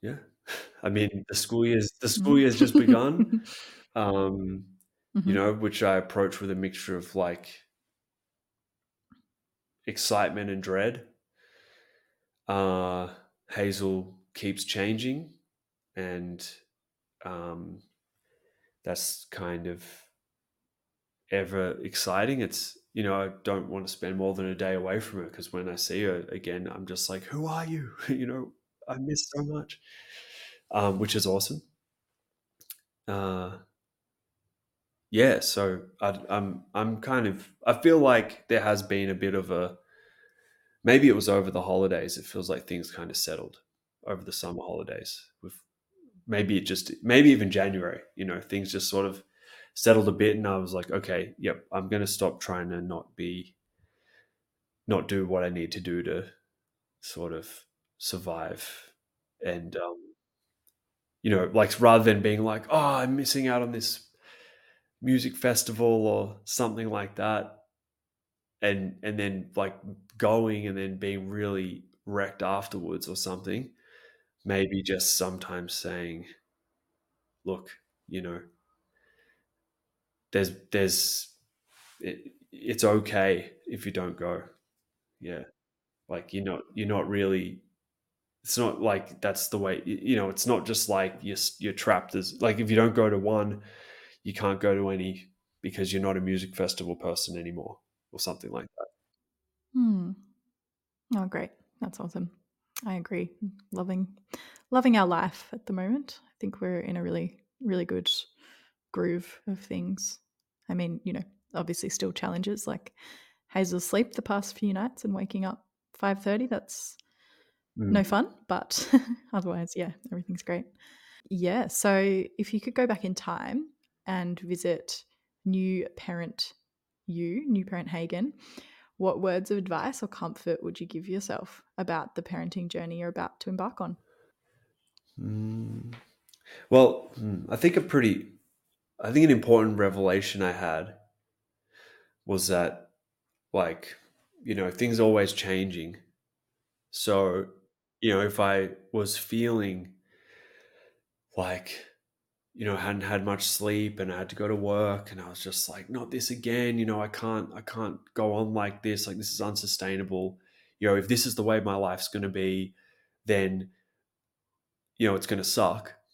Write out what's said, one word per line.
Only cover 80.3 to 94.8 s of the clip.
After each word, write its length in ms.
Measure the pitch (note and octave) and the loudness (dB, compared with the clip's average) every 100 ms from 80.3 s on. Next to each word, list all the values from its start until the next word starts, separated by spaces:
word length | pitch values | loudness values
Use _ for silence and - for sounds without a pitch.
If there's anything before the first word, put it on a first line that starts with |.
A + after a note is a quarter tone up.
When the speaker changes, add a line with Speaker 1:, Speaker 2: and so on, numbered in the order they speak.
Speaker 1:
there's, 180 | G2 F#2+ F2+ - | 0 0 -2 -4
there's, 640 | G#2 G2 F#2 - - - _ _ _ _ _ - - | 0 2 2 0 -2 -6 _ _ _ _ _ -20 -14
it, 320 | - - - _ _ | -12 -12 -16 _ _
it's 320 | - - A2 | -14 -6 2
okay 680 | A2 G#2+ G2+ G#2+ G#2 F2 - - - | 4 4 2 0 2 2 -2 -16 -12
if 200 | B2 - | -8 -6
you 60 | |
don't 260 | F#2+ F2+ F2 | -6 -6 -6
go." 260 | F2 E2+ - _ _ _ _ _ _ _ | -6 -6 -10 _ _ _ _ _ _ _
Yeah. 240 | - E2+ - _ _ _ _ _ _ | -14 -12 -14 _ _ _ _ _ _
Like, 260 | F2+ - | -12 -8
you're 100 | G2 | -6
not, 180 | F#2+ F2 - | -6 -6 -8
you're 140 | A2 G#2 | -6 -2
not 200 | G2+ D#2 | -2 0
really, 540 | G2+ G2 F#2+ F2+ - _ _ _ _ _ _ _ _ | 0 2 0 -2 -10 _ _ _ _ _ _ _ _
it's 140 | - - | -6 0
not 240 | A#2 - | 0 2
like 380 | A2 F#2+ - - | 0 0 -4 -6
that's 260 | G#2 F#2+ - | -4 -2 -4
the 100 | G#2+ | -2
way, 200 | F#2+ F#2 - | -2 -4 -4
y-, 120 | - | -6
you 140 | G#2+ A#2+ | 0 2
know, 140 | G2 | 2
it's 160 | F#2+ A#2+ | -2 2
not 200 | A#2 - | 2 2
just 220 | A2 - | -2 0
like 300 | G2 F#2+ - | 2 0 -2
you're 120 | F#2+ F#2+ | -8 -4
s-, 240 | - - | -4 -4
you're 120 | G#2 | -6
trapped 400 | G2 - F#2+ - G#2+ | -2 2 2 2 -6
as, 240 | F#2 C3 | -6 0
like, 180 | A#2 G#2+ | 0 2
if 100 | A2 | 4
you 60 | A2 | 6
don't 180 | A2+ | 6
go 160 | A2+ A2 | 6 4
to 80 | G2+ | 4
one, 440 | G2+ G#2+ G#2 G#2+ - - - - - - | 2 2 0 -4 -12 -20 -20 -20 -20 -14
you 100 | - | -12
can't 260 | G2 G#2 F#2+ | -2 -2 2
go 140 | G#2 | 2
to 160 | G2 | 4